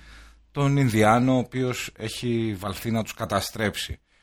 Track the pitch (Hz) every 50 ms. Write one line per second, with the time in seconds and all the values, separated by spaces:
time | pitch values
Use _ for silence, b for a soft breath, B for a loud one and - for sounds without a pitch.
0 | b b b b b b b b b _ - 143 143 139 139 143 135 120 104 110
1 | 107 107 113 120 123 131 131 127 117 - - 127 127 127 120 - - - - -
2 | 107 110 - - 123 120 117 113 113 110 101 90 101 101 90 - - 117 113 113
3 | 101 - - - 113 82 104 98 - - - 107 110 101 - - - - - -
4 | _ _ _ _